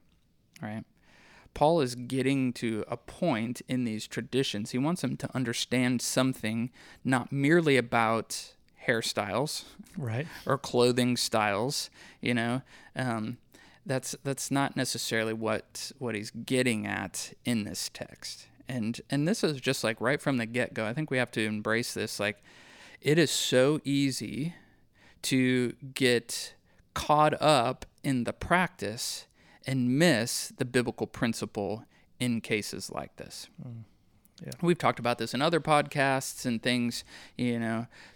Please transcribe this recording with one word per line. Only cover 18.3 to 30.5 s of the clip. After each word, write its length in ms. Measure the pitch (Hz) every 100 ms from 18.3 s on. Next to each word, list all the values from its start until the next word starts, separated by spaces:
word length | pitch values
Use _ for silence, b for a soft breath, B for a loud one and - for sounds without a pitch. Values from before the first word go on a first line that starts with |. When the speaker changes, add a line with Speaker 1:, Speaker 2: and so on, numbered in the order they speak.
| - - _ -
Speaker 1:
And, 320 | 127 107 120 -
and 180 | 139 151
this 160 | 226
is 140 | 180 139
just, 220 | 131 135
like, 140 | 113 113
right 200 | 113 147
from 160 | 143 127
the 60 |
get-go. 400 | 113 120 117 -
I 80 | 107
think 180 | 131 156
we 60 | 127
have 120 | 120
to 100 | 120 107
embrace 480 | 107 107 113 120
this. 240 | 101 107 -
Like, 220 | 104 - B B B B B B
it 160 | 139 160
is 140 | 151
so 500 | - - 127 135 151
easy 680 | 139 139 139 127 107 113 160 b b b b b b b
to 500 | - 131 127 127 123 - 135
get 600 | 127 127 120 - - - - _ _ _
caught 480 | - - 151 151 -
up 460 | 151 143 117 131 - _
in 220 | 147 131
the 80 | 113
practice 920 | - - 175 175 - 101 113 - - - b b b -
and 300 | 131 123 131
miss 540 | 175 117 120 - -